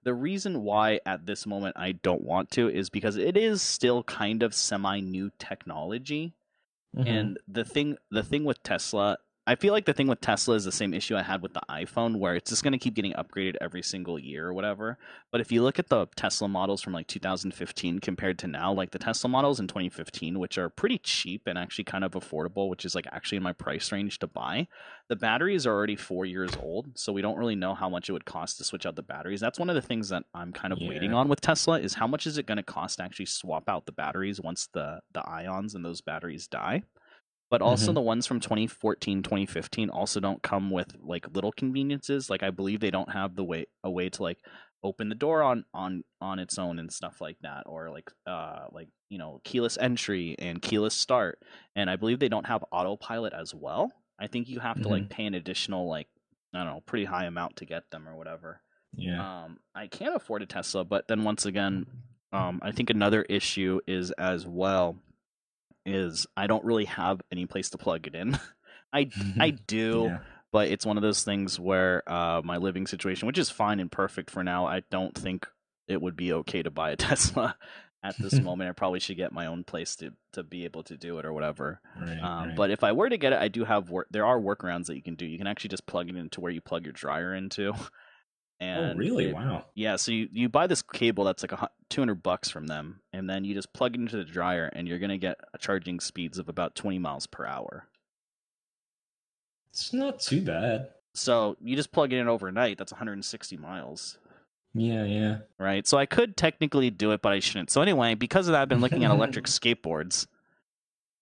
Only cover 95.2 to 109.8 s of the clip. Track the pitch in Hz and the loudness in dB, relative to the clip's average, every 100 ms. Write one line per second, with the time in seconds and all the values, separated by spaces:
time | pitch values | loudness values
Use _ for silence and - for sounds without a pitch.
95.2 | 92 - - - - 95 90 87 - - | -2 -4 -10 -10 -2 -2 -2 -6 -6 -6
96.2 | 85 90 85 82 82 - 104 92 82 69 | -6 -6 -6 -2 -4 -2 -4 -2 -2 -6
97.2 | - - - 67 57 - - _ _ _ | -10 -8 -6 -6 -8 -12 -18 _ _ _
98.2 | _ _ _ _ _ _ _ _ _ _ | _ _ _ _ _ _ _ _ _ _
99.2 | _ _ _ _ _ - - 247 277 262 | _ _ _ _ _ -8 -2 0 0 -2
100.2 | - 135 87 82 117 117 131 - _ - | 0 2 2 0 2 0 -4 -14 _ -4
101.2 | - 117 107 - 113 135 147 - 143 127 | 4 4 4 -2 -2 -2 2 2 4 4
102.2 | 120 117 98 98 123 98 95 - 117 101 | 4 2 2 2 2 0 -8 -8 -6 -6
103.2 | 98 110 - 87 76 92 65 78 - - | -8 -8 -10 -12 -10 -10 -10 -10 -12 -14
104.2 | _ - _ _ _ 113 113 113 104 104 | _ -20 _ _ _ 0 2 2 0 2
105.2 | 107 107 - _ 95 98 - 143 139 - | 2 0 -6 _ 0 0 4 4 6 4
106.2 | 240 190 160 - 151 143 127 92 107 107 | 4 4 2 4 2 6 4 4 4 4
107.2 | 104 101 - 101 85 135 180 160 117 110 | 4 4 2 -2 2 4 6 6 4 4
108.2 | 120 190 180 151 139 123 127 - 123 - | 4 4 6 4 6 4 4 6 6 6
109.2 | 113 117 - - 117 117 | 6 0 0 4 4 4